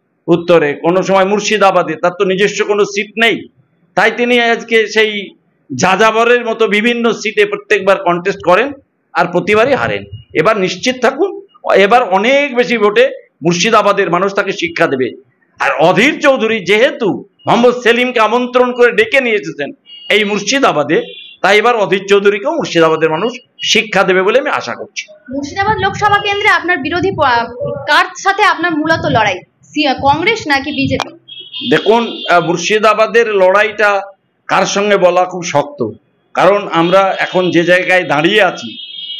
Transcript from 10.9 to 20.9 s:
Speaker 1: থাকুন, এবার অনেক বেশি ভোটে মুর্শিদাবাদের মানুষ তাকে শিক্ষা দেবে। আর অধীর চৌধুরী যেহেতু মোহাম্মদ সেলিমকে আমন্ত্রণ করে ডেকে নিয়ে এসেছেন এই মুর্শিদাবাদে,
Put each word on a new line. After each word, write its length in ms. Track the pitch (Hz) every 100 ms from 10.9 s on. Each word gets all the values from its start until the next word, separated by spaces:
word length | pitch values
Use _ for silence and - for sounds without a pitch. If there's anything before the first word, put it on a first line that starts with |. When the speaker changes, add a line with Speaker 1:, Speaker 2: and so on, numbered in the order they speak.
| 262
Speaker 1:
থাকুন, 400 | 233 277 381 - - _ - 196
এবার 280 | 196 240
অনেক 520 | 220 190 226 277 285 240
বেশি 220 | 247 233
ভোটে 320 | 208 208 269 - - _
মুর্শিদাবাদের 680 | 165 175 226 214 202 190 180
মানুষ 220 | 175 196
তাকে 180 | 196 190
শিক্ষা 360 | - 170 170 165
দেবে। 240 | 131 123 - _ _ _ _
আর 120 | 131
অধীর 500 | 135 165 175 269 330
চৌধুরী 440 | 294 262 220 220 170
যেহেতু 420 | 214 277 - 202 113 - _ 127
মোহাম্মদ 280 | 208 247
সেলিমকে 460 | 240 214 233 247 240
আমন্ত্রণ 540 | 214 240 247 247 247
করে 180 | 247 240
ডেকে 300 | 196 226 277
নিয়ে 140 | 247 214
এসেছেন 360 | 160 143 139 - _ - -
এই 140 | 208
মুর্শিদাবাদে, 800 | 202 208 202 269 226 147 135